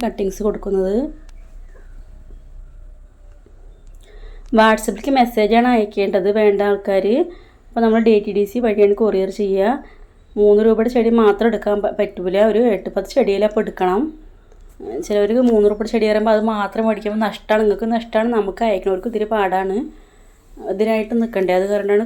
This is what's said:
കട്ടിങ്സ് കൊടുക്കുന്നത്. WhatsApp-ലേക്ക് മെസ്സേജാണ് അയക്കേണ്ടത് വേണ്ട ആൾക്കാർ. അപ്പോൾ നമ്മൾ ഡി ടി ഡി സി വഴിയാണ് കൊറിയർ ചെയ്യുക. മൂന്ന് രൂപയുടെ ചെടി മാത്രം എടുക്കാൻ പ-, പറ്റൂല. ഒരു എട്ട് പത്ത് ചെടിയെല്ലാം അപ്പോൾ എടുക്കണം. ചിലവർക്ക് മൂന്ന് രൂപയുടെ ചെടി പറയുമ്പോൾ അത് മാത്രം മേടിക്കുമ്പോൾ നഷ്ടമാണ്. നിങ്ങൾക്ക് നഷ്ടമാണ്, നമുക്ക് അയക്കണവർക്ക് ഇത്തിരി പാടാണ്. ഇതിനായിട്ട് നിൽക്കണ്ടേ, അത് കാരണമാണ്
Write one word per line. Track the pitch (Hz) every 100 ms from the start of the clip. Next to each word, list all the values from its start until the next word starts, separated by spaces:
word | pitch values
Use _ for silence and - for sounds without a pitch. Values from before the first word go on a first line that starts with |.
കട്ടിങ്സ് | 226 220 190 - 208
കൊടുക്കുന്നത്. | 208 202 190 185 214 302 - - - - - - - - - - - - - - - - - - - - - - - - - - - - - - - - - - 220
WhatsApp-ലേക്ക് | 220 220 - 202 - 269
മെസ്സേജാണ് | 240 226 208 226 247
അയക്കേണ്ടത് | 240 208 208 196 185 190 214
വേണ്ട | 208 202 202
ആൾക്കാർ. | 196 202 196 196 254 349 - - _ -
അപ്പോൾ | 233 226
നമ്മൾ | 226 226
ഡി | 214 208
ടി | 202
ഡി | 202
സി | 240 233
വഴിയാണ് | 208 208 202
കൊറിയർ | 220 190 190 196
ചെയ്യുക. | 202 190 202 285 - - - - - 208
മൂന്ന് | 208 208 220
രൂപയുടെ | 220 240 247
ചെടി | 226 233
മാത്രം | 214 202 226
എടുക്കാൻ | 208 214 208
പ-, | 202 -
പറ്റൂല. | 202 - 180 190 220
ഒരു | 208 247
എട്ട് | 190 185 190
പത്ത് | 185 277
ചെടിയെല്ലാം | 202 196 208
അപ്പോൾ | 220 196
എടുക്കണം. | - 180 190 311 - - - - - - - - 123 -
ചിലവർക്ക് | 208 202 233 247
മൂന്ന് | 220 208
രൂപയുടെ | 208 220
ചെടി | 233 214
പറയുമ്പോൾ | 214 220 214
അത് | 220
മാത്രം | 214 196 - 220
മേടിക്കുമ്പോൾ | 208 214 214 214
നഷ്ടമാണ്. | 196 - 214 214
നിങ്ങൾക്ക് | 196 226 233
നഷ്ടമാണ്, | 226 214 226 233
നമുക്ക് | 196 185 226
അയക്കണവർക്ക് | 190 196 185 233
ഇത്തിരി | 214 214 220
പാടാണ്. | 190 185 190 202 302 - - - - _ _ - -
ഇതിനായിട്ട് | 196 214 220 220 233
നിൽക്കണ്ടേ, | 233 208 185 180
അത് | 196
കാരണമാണ് | 208 202 202